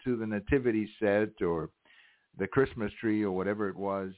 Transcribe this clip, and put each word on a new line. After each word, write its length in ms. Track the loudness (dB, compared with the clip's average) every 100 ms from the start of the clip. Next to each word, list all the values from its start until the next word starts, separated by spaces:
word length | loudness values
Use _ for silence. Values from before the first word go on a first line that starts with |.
to 140 | -4 -2
the 80 | -2
nativity 640 | -4 2 2 4 0 -2 0
set 300 | 2 4 2 0
or 260 | 0 0 -4 _ _ -20 -20 _ _ -6
the 80 | -2
Christmas 440 | 2 0 0 -6 -2
tree 240 | 0 2
or 80 | 0
whatever 380 | 0 -2 -2 -4
it 80 | -4
was 360 | -4 -4 -6